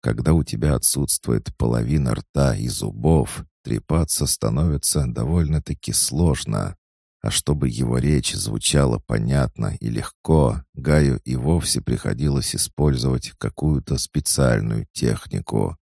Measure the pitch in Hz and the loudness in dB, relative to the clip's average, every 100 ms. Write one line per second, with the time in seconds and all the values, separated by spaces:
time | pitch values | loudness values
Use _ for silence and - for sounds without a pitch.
0 | - 55 62 82 - 53 76 64 - 67 | -2 0 2 2 2 -2 0 2 2 0
1 | 71 - - 57 - - 60 58 57 76 | 0 0 0 -2 -2 -2 0 0 0 0
2 | 64 50 - 71 69 52 58 - 53 52 | 0 -2 -4 2 2 2 -4 -4 -6 -2
3 | 76 80 64 - - _ - 57 - 80 | 2 4 2 -6 -14 _ -6 -6 0 0
4 | 78 - 71 - 55 62 82 71 - 76 | 2 0 0 0 0 2 2 2 0 0
5 | 65 58 62 85 78 76 - 71 - - | 0 -2 0 2 2 0 -2 -8 -2 -2
6 | - 69 85 67 - 50 50 - _ _ | 0 2 2 2 -2 -4 -4 -10 _ _
7 | _ _ 52 - - 73 69 55 62 62 | _ _ -4 -2 -2 0 0 0 0 0
8 | 71 73 - - - 57 - 73 67 57 | 2 2 0 -4 -4 -2 2 4 2 0
9 | - 57 55 69 64 - 53 - 57 55 | -2 -2 2 0 0 -2 -6 -4 -6 -6
10 | - _ - 80 67 55 - - 67 76 | -8 _ 2 4 4 0 -8 -8 2 4
11 | 71 60 - 64 67 85 - - - 60 | 4 0 -4 -4 0 0 0 -4 -2 -4
12 | - 52 73 69 - - - - 76 65 | -4 -2 0 0 -2 -4 -4 0 0 2
13 | 65 64 - - 57 - 76 71 - 67 | 0 -2 -6 -8 -8 -2 0 0 -2 -4
14 | - 76 - - 65 55 55 55 - - | -2 -4 -2 2 2 2 0 -4 -6 -4
15 | 60 57 - 50 - 57 50 - | -2 -2 -6 -8 -4 -2 -2 -6